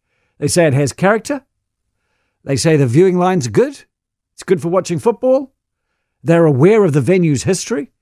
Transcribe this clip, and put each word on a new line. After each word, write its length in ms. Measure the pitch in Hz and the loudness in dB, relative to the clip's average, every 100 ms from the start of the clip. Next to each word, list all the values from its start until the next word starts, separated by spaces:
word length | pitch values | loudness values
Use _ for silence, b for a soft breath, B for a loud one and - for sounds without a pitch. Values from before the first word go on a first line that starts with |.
| _ _ _ _ | _ _ _ _
They 100 | 147 | -4
say 180 | - 165 | 0 0
it 80 | |
has 200 | 131 143 | 0 -2
character. 500 | - 185 220 - 277 - _ _ _ _ _ _ _ _ _ - | -2 -2 -2 -4 -10 -10 _ _ _ _ _ _ _ _ _ -6
They 100 | 139 | -2
say 200 | 165 156 | 0 2
the 120 | 135 | 2
viewing 300 | 123 190 180 | 2 2 2
line's 300 | 180 185 120 | 0 -2 -2
good. 380 | 107 269 277 _ _ _ _ _ | -2 -2 -4 _ _ _ _ _
It's 100 | _ | _
good 180 | - 185 | -4 -4
for 60 | 160 | 0
watching 320 | 185 - 170 | -2 -2 -2
football. 540 | 220 220 254 262 269 _ _ _ _ _ _ _ | -2 -2 0 0 -2 _ _ _ _ _ _ _
They're 220 | 123 170 165 | 0 2 2
aware 380 | 131 165 220 | 4 4 4
of 80 | 196 | 2
the 80 | 147 | 0
venue's 440 | 123 185 165 135 | 0 0 0 -2
history. 480 | 208 190 - 247 277 _ | -2 -4 -4 -8 -8 _